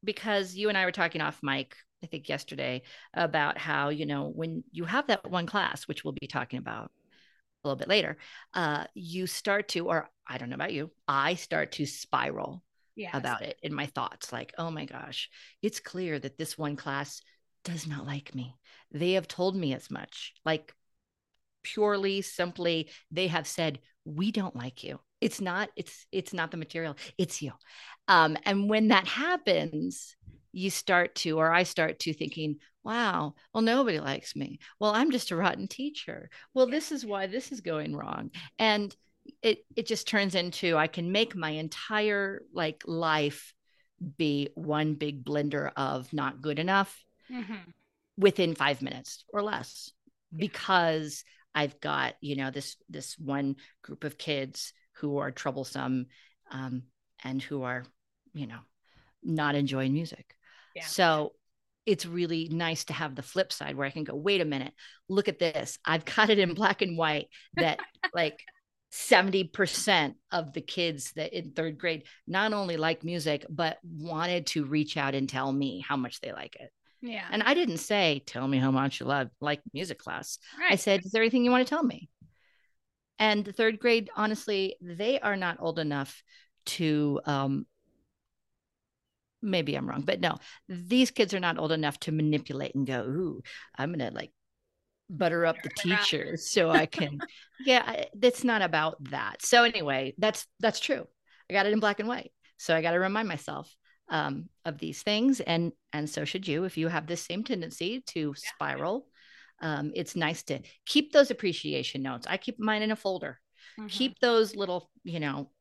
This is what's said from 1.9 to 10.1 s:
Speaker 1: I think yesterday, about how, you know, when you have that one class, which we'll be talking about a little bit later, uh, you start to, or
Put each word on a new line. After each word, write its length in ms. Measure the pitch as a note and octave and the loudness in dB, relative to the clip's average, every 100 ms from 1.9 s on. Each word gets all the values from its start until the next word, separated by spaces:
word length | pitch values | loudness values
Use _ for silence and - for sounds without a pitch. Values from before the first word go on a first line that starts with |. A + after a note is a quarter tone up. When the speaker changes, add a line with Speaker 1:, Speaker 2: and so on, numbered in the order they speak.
| _ | _
Speaker 1:
I 60 | E3 | -12
think 220 | D#3 D3 | -12 -6
yesterday, 540 | D3+ - - C3 B2+ - - - | -6 -6 -6 -4 -6 -10 -20 -8
about 440 | - E3+ D#3 D3 - | -2 0 2 2 0
how, 320 | D#3+ D3 C#3+ | -2 0 0
you 160 | D3+ D3+ | -2 -2
know, 240 | C#3+ C#3+ | -2 -4
when 340 | - E3 D#3+ - | -6 -6 -6 -10
you 140 | D#3+ E3+ | -8 -2
have 220 | A#3 C#4+ | -2 2
that 220 | G#3 - | 0 0
one 160 | F3 E3+ | -4 0
class, 440 | G3+ F#3 - - | -2 -2 -4 -8
which 160 | D#3 D3+ | -8 -6
we'll 80 | |
be 140 | C3+ C#3 | -8 -6
talking 300 | - B2 C3 | -6 -4 -6
about 300 | B2+ A2 - _ _ _ _ _ _ _ | -8 -10 -12 _ _ _ _ _ _ _
a 40 | D3 | -6
little 80 | C3+ | -4
bit 120 | C#3 | 2
later, 280 | G3+ D#3 D3+ - - - | 2 2 -4 -14 -20 -8
uh, 320 | F3+ D#3+ D3 - | -2 0 -2 -6
you 340 | - E3+ F3+ F#3 | -12 -8 -4 -4
start 400 | - - G3+ G3+ | -4 0 0 0
to, 200 | F3 E3+ | -2 0
or 200 | E3 - | 0 -2